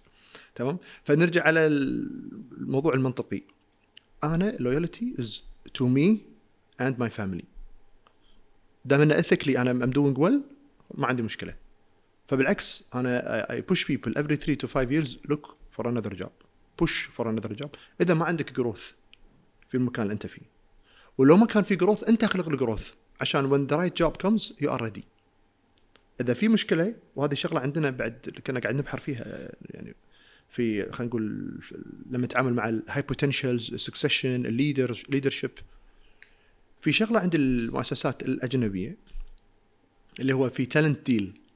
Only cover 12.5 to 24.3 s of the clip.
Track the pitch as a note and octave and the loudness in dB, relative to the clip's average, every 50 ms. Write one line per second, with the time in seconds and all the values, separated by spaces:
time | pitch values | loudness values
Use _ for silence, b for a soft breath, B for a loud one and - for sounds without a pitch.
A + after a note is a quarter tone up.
12.5 | G3+ - - - - - - - - B2 B2+ B2+ B2 B2 - - - A2 - - | 2 0 -2 -6 -6 -6 -10 -8 -4 -2 -2 0 -2 -2 -2 -2 -4 -4 -4 -4
13.5 | A#2+ A#2+ A#2+ - F#3 - - - C#3 - - A#2 - C#3+ D3 D3 D3+ C#3+ - D#3+ | -6 -6 -2 0 0 0 0 -2 -4 -4 -2 -4 -2 -2 0 0 -2 -2 0 -2
14.5 | C#3+ - - - - C#3 C3 A#2+ C#3+ D#3+ D3+ A#2+ G#2+ - - C#3 D3 D3 - - | -2 -2 -4 -2 0 0 0 2 0 0 0 -2 -8 -10 -4 -4 -4 -4 -4 -16
15.5 | - _ - - - - A2 A#2 A#2+ A#2 G2+ G#2 G2 F2+ - - _ _ _ _ | -20 _ -20 -18 -10 -6 -4 -2 -2 -2 -4 -6 -8 -8 -10 -12 _ _ _ _
16.5 | _ _ _ _ - - E3+ D#3 - - - - - - A2+ A2+ A2 A2+ G2 G#2+ | _ _ _ _ -4 -2 -2 0 0 -4 -8 -8 -6 -4 -2 -2 -2 -2 -4 -6
17.5 | - A#2 C#3+ D3 B B B B B - E3+ F3 E3 D#3+ E3+ E3 E3+ D3+ - - | -8 -8 -10 -12 B B B B B 0 2 4 4 2 2 0 0 -2 -4 -4
18.5 | B2 C3+ A#2+ A#2 G#2 - - - - _ _ _ - _ - - _ _ _ _ | -2 -2 -2 -2 -2 -6 -12 -16 -18 _ _ _ -20 _ -20 -20 _ _ _ _
19.5 | _ _ _ - - B2 B2+ A#2+ - A#2+ G#2+ G2 G#2+ G#2 - G2 - - - _ | _ _ _ -4 -2 0 0 0 0 -2 -2 -2 -2 -4 -8 -10 -14 -16 -20 _
20.5 | _ _ _ _ _ - b b b b b b b - C3 C#3 E3 G3+ A#3 A3 | _ _ _ _ _ -20 b b b b b b b 6 10 10 10 10 8 6
21.5 | - G#3 F#3 - G3 E3 F3+ G3+ G#3+ - - G#3+ A#3 - A3+ G3 - F#3 D#3+ D#3+ | 4 0 2 2 0 2 2 2 2 0 2 2 4 4 4 0 0 -2 -2 -2
22.5 | D3 B2 C3 A2+ G#2+ G2+ - - - _ _ _ _ - B2+ - - D3 C#3 C3+ | 0 0 0 0 0 -4 -6 -10 -14 _ _ _ _ -6 -4 0 0 0 2 2
23.5 | C#3 C#3 C#3 C3 D3 D#3+ F3+ E3+ - - E3+ D3+ - - - G3 | 2 2 2 2 0 0 0 -2 0 2 0 0 0 0 0 2